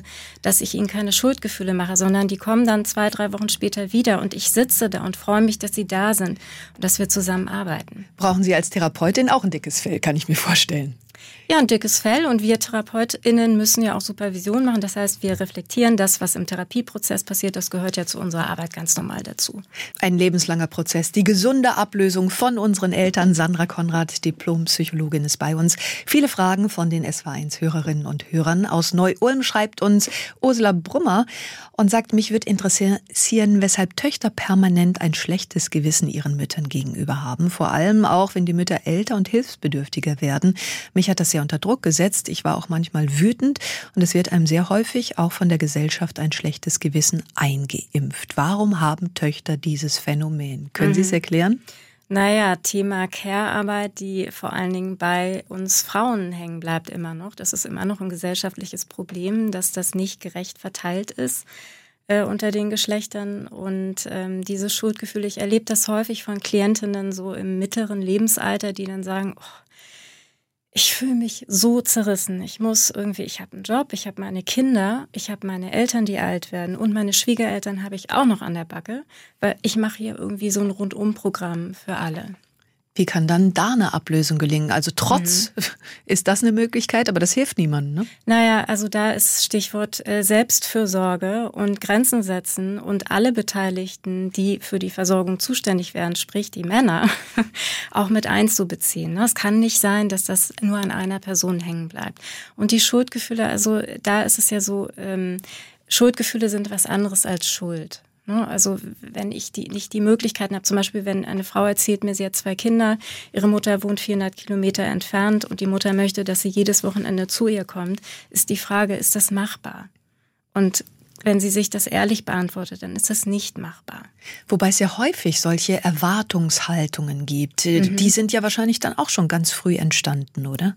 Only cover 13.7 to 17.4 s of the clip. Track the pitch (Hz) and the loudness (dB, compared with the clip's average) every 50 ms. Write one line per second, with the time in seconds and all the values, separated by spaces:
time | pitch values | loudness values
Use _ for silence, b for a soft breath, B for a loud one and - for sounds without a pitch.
13.7 | - 233 226 208 - 208 196 - 196 - 202 202 185 180 180 202 208 254 262 254 | 2 2 2 0 0 -2 -4 -6 -6 -6 -6 -6 -6 -4 -2 0 0 2 2 2
14.7 | 233 214 196 190 - 208 202 202 - - - 190 185 185 196 190 - 185 170 - | 2 2 0 -2 -2 -2 -2 -2 -2 -2 -2 -2 -2 -2 -4 -4 -6 -10 -10 -4
15.7 | - 240 233 233 233 196 190 185 - - - 180 - - 175 - 185 180 180 - | 2 4 4 6 6 4 4 2 2 2 0 -2 -2 -4 -4 -4 -4 -6 -6 -4
16.7 | - 240 233 - - 208 - - 202 196 - - 196 - | -4 -4 -4 -4 -6 -6 -4 -2 -2 -2 -4 -4 -4 -2